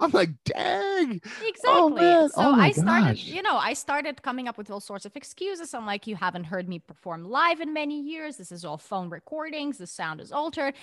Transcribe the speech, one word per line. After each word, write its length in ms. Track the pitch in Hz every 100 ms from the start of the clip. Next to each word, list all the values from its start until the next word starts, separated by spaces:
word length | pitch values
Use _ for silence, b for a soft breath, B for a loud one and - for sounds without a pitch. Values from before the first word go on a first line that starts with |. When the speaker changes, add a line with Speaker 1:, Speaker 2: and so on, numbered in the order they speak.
Speaker 1:
I'm 100 | 320
like, 180 | 277 175 139
"Dang." 760 | - - - 381 403 392 302 196 214 B
Speaker 2:
Exactly. 240 | 440 392 494
Speaker 1:
Oh, 240 | 523 320
man. 380 | 294 349 339 302
Speaker 2:
So 220 | - 254
Speaker 1:
Oh, 20 |
my 140 | 262 202
Speaker 2:
I 40 |
started, 380 | 202 170 226 175
Speaker 1:
gosh. 140 | 110
Speaker 2:
you 180 | - 349
know, 140 | 392 262
I 160 | 196
started 500 | 285 - 294 294 269
coming 260 | - 254 247
up 100 | 220
with 120 | 208
all 100 | 202
sorts 240 | - 196 202
of 80 | 196
excuses. 560 | - - 370 370 330
I'm 140 | 254 214
like, 200 | 202 220
"You 80 | 208
haven't 280 | 185 175
heard 240 | 165 185 180
me 120 | 175
perform 440 | - 160 - 165
live 360 | 170 254 339 330
in 120 | 320
many 280 | 311 294 294
years. 380 | 285 320 311 -
This 120 | 185
is 140 | 175
all 120 | 170 151
phone 300 | - 196 180
recordings. 680 | 165 - 302 311 302 294 269
The 80 | 175
sound 340 | - 165 156
is 120 | -
altered." 420 | 285 311 311 277 277